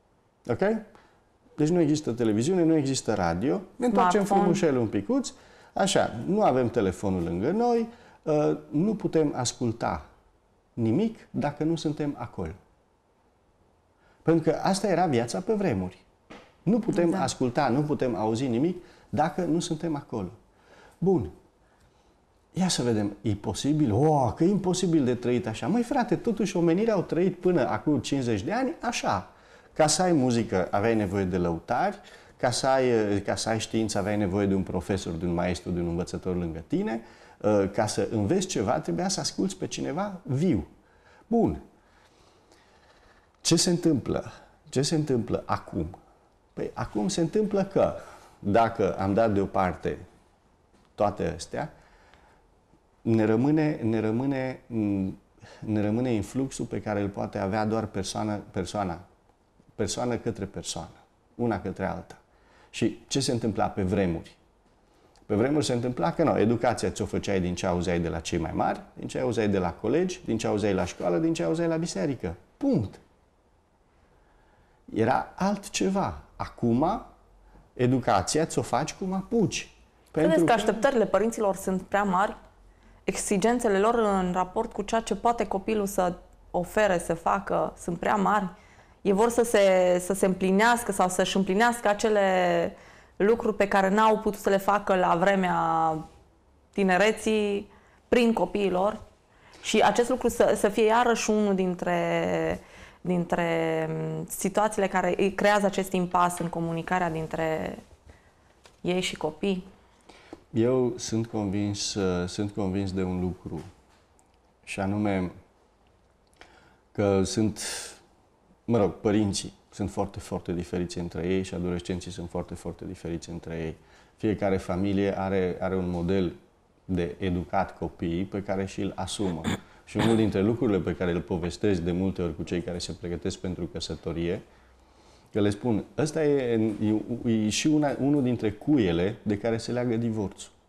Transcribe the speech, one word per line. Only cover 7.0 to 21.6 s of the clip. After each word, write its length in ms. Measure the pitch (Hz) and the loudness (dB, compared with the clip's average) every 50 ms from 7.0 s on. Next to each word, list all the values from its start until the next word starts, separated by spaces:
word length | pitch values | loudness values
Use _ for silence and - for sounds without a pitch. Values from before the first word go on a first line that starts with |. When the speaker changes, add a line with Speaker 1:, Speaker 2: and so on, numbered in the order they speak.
| - 98 95 92 85 | -2 -2 0 0 -2
Speaker 1:
lângă 280 | 87 87 87 104 143 | -2 -2 -2 -2 0
noi, 360 | 190 220 240 240 233 233 226 226 - - - - - _ - | 0 0 0 2 2 0 -2 -4 -8 -18 -20 -20 -20 _ -4
uh, 340 | 160 151 151 151 151 156 147 - - | 0 0 2 2 2 0 -2 -6 -4
nu 260 | - 147 185 220 214 | -2 0 0 0 0
putem 380 | 214 - 165 - 160 156 143 - | -2 -2 0 2 2 2 2 0
asculta 720 | 127 123 120 - - 127 117 107 - 135 107 92 78 - - - _ _ _ _ _ _ _ _ _ _ _ - | -2 -4 -4 -4 -2 -2 -4 -2 -2 -4 -4 -4 -4 -8 -14 -20 _ _ _ _ _ _ _ _ _ _ _ -6
nimic 540 | 120 113 110 113 165 226 220 220 - - _ | -2 0 2 2 2 0 0 -4 -8 -16 _
dacă 340 | - 127 127 147 147 - 156 | -6 -4 -4 -4 -4 -2 -2
nu 120 | 160 165 | -2 -2
suntem 400 | 160 - 156 147 - 151 143 139 | -2 -2 -4 -4 -2 -4 -4 -4
acolo. 340 | - 123 - - - 90 80 - - _ _ _ _ _ _ _ _ _ _ _ _ _ _ _ _ _ _ _ _ _ _ _ _ _ _ _ _ _ _ _ _ - | -6 -10 -10 -8 -8 -8 -8 -10 -14 _ _ _ _ _ _ _ _ _ _ _ _ _ _ _ _ _ _ _ _ _ _ _ _ _ _ _ _ _ _ _ _ 0
Pentru 280 | 156 165 165 160 160 | 2 2 4 4 2
că 80 | 147 - | 0 0
asta 260 | - 180 196 196 - | 2 0 0 0 0
era 180 | 208 175 160 185 | 0 2 2 2
viața 340 | 170 131 113 117 113 - 185 | 2 2 2 0 0 -4 -4
pe 140 | 185 - 220 | -2 -2 -2
vremuri. 480 | 202 202 165 113 95 92 90 - - _ _ _ _ _ - - - - - _ _ - | 0 0 0 0 0 -2 -4 -8 -12 _ _ _ _ _ -20 -20 -20 -20 -20 _ _ 0
Nu 160 | 165 226 233 | 0 2 2
putem 300 | 208 175 - - 175 165 | 2 0 0 2 2 2
Speaker 2:
Da. 120 | 160 190 | 2 0
Speaker 1:
asculta, 460 | - - - - 131 123 123 156 143 | -2 -2 -2 -2 -2 0 0 2 2
nu 140 | 123 113 143 | 2 2 2
putem 340 | 147 151 143 - 131 127 113 | 0 0 0 0 0 -2 -2
auzi 320 | - 135 147 113 113 139 | -2 0 0 0 0 -2
nimic 360 | 131 113 120 151 180 180 - - - - - _ - | 0 0 0 0 0 -2 -4 -10 -20 -20 -20 _ -6
dacă 320 | - 123 151 165 - - | -2 -2 -2 -2 -2 -2
nu 180 | 175 151 151 170 | -2 0 0 0
suntem 360 | 156 - 165 151 - 165 147 | -2 -2 -6 -4 -4 -4 -6
acolo. 360 | 143 120 - 135 110 92 82 - - _ _ _ _ _ _ - - - - - | -6 -8 -8 -8 -8 -8 -8 -10 -16 _ _ _ _ _ _ -20 -20 -20 -20 -8
Bun. 320 | - 165 190 190 139 90 78 - - _ _ _ _ | -2 0 2 2 2 0 -4 -10 -16 _ _ _ _